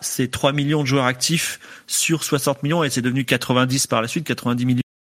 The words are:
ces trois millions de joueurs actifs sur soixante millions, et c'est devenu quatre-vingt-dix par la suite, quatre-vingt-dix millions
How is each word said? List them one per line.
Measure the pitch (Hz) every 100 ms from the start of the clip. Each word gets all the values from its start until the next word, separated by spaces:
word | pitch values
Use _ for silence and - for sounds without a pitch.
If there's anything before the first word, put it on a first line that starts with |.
ces | - - 127
trois | - 139
millions | 143 143 151
de | 135
joueurs | 139 127
actifs | 127 - 165 - - - - -
sur | - - 160
soixante | - 139 143 135
millions, | 143 170
et | 147
c'est | 127
devenu | 123 131
quatre-vingt-dix | 131 127 - 123 127 135 -
par | 117
la | 113
suite, | 175 151
quatre-vingt-dix | 120 123 123 123
millions | 123 - _